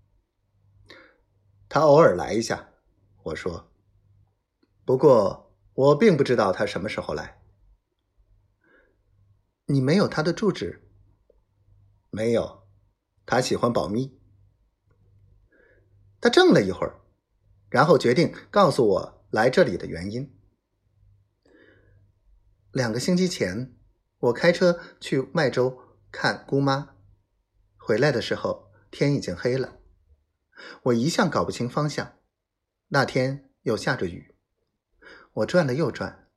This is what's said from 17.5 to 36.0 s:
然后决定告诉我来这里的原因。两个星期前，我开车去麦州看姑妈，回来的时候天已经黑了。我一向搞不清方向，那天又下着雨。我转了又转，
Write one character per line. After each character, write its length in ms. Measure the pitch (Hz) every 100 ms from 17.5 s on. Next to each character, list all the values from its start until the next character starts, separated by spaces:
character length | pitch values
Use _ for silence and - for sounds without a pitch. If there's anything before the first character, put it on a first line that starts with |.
| _ _
然 140 | 127 156
后 120 | 139
决 160 | -
定 200 | 127 135 - -
告 180 | 208 185
诉 180 | 127 113
我 380 | 92 - - _
来 180 | 110 120
这 140 | -
里 120 | 147 87
的 120 | -
原 220 | 78 95
因。 260 | 113 143 - _ _ _ _ _ _ _ _ _ _ _ _ _ _ _ _ _ _ _ _ _ _ _
两 220 | 131 117
个 60 | 110
星 180 | 160 180
期 100 | 185
前， 480 | - 95 95 127 - _ _ _ _
我 140 | 123
开 180 | 117 170
车 280 | 175 180 175 - -
去 300 | - 147 131
麦 160 | 170 139
州 480 | 131 127 127 - _ _
看 340 | - 131 101 -
姑 160 | 139
妈， 340 | 139 135 147 _ _ _ _ _ _ _ _ _
回 220 | - 110
来 140 | 147
的 100 | 123
时 140 | - 107
候 360 | 101 - - _ _
天 220 | - 143
已 60 | 139
经 160 | 98 87
黑 220 | 123 131
了。 220 | 127 - _ _ _ _ _ _ _ - - -
我 100 | 135
一 160 | 120 135
向 200 | - 190
搞 140 | 110
不 80 | 90
清 160 | 95 120
方 220 | - 151
向， 300 | 143 101 _ _ _ _ _ _ _ _
那 140 | 139
天 480 | 123 139 131 139 - _
又 120 | - 107
下 200 | - 127
着 100 | 92
雨。 300 | 85 - _ _ _ _ _ _ _ - - -
我 120 | - 107
转 200 | 180 147
了 80 |
又 180 | 127 147
转， 380 | -